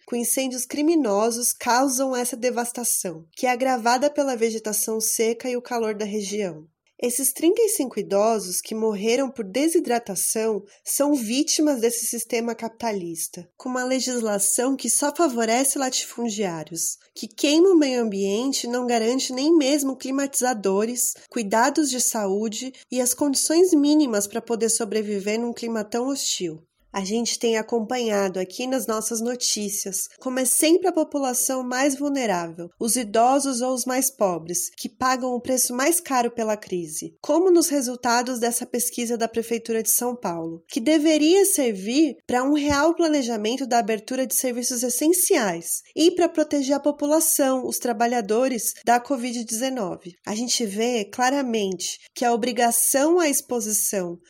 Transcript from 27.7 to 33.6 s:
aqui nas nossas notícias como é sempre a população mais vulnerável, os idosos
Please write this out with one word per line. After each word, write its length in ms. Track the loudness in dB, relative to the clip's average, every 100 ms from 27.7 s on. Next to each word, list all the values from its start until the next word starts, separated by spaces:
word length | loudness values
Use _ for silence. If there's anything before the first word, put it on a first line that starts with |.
| -4 -2 -2 0 0 0 -2
aqui 280 | -6 -6 -4
nas 200 | -4 -2
nossas 360 | -4 -2 -4
notícias 840 | -4 -2 -2 -2 -4 -4 -6 -6 -8 -8
como 180 | -6 -2
é 60 |
sempre 440 | 0 2 4 4 2
a 40 |
população 720 | 0 -2 -2 -2 -2 -2 -2
mais 340 | -4 0 0 0
vulnerável, 720 | -2 -2 0 0 -2 -8 -12 -6
os 180 | -2 -2
idosos 640 | 0 4 4 4 2 -2